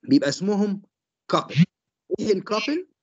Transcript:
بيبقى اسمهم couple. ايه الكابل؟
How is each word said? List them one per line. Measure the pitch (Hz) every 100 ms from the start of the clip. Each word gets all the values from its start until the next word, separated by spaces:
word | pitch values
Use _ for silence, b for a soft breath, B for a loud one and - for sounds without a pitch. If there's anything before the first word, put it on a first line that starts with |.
بيبقى | - 139 143
اسمهم | 143 190 202 208 202 - _ _ _ _
couple. | 170 - - 175 _ _ _ _ 180
ايه | 220
الكابل؟ | 196 - 214 247 311 370 _